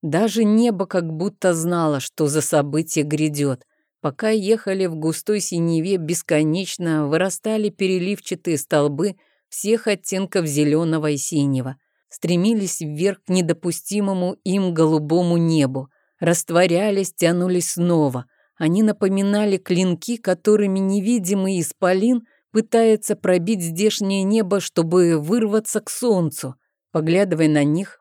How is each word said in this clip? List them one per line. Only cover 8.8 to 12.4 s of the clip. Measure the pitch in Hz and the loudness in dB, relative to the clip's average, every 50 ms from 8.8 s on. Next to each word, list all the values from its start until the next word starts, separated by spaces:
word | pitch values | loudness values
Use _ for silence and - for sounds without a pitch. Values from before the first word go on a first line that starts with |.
| 143 147 147 139 175 208 180 _ _ _ _ _ _ _ | 2 2 0 -2 -4 -4 -4 _ _ _ _ _ _ _
всех | - - - 202 220 226 226 220 | -12 -8 -2 0 -2 0 0 -2
оттенков | 208 196 _ - - 190 196 185 - 196 170 | -4 -4 _ -6 -4 -4 -4 -2 -2 -2 -2
зелёного | 156 143 143 151 151 147 156 170 165 160 160 151 151 | 0 0 0 2 2 2 2 0 0 -2 -2 0 -2
и | 147 | -2
синего, | 139 - - - 147 143 139 135 131 123 131 131 _ _ _ _ _ _ _ | -2 -4 -2 0 0 0 2 0 -2 -4 -6 -10 _ _ _ _ _ _ _
стремились | - - - 165 180 175 | -18 -8 -4 -2 0 2